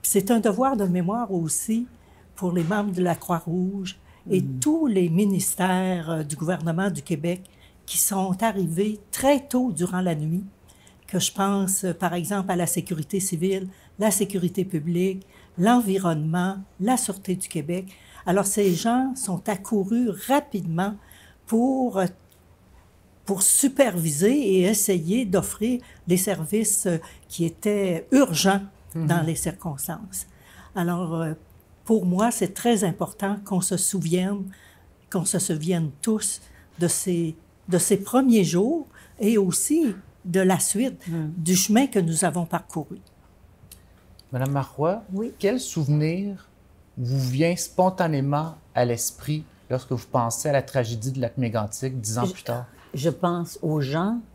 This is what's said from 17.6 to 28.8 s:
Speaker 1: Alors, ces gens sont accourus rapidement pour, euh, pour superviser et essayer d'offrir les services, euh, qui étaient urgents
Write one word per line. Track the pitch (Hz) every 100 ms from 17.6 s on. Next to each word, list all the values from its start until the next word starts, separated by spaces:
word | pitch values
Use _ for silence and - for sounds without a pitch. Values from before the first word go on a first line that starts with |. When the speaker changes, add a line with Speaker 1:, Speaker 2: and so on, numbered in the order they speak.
| 147 175 190 - - - -
Speaker 1:
Alors, | 190 196
ces | - 202
gens | 170 226 247 262 254
sont | - 175 -
accourus | 196 196 214 190 233 247 175 -
rapidement | 277 294 208 160 165 196 208 - - - - -
pour, | 226 254 262 247 190
euh, | 185 - _ _ _ _ _ - _ _ _ _ -
pour | 190
superviser | - - 277 269 262 180 160 143 196
et | 285 233 190
essayer | 180 214 - 180 160 226 226
d'offrir | 185 - - 220 247 - - -
les | 180
services, | 185 175 156 208 214 - 185
euh, | 165 - - -
qui | -
étaient | 165 165 208 208 196 165 -
urgents | 262 262 156 190 196 196 -